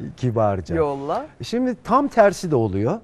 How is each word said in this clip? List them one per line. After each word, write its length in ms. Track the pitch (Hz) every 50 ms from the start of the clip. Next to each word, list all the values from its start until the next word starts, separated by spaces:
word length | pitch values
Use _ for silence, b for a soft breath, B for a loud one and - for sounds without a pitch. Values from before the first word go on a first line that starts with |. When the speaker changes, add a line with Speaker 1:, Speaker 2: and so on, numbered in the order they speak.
| - 139 - -
Speaker 1:
Kibarca. 580 | 127 123 110 113 110 104 98 92 85 - 165
Speaker 2:
yolla. 500 | 165 151 147 139 139 139 147 175 233 294 311 - _
Speaker 1:
Şimdi 340 | - - 220 247 254 254 233 - -
tam 240 | - 226 262 277 262
tersi 440 | - 233 202 202 180 - - 170
de 40 | 151
oluyor. 440 | 120 113 104 92 98 104 131 190 226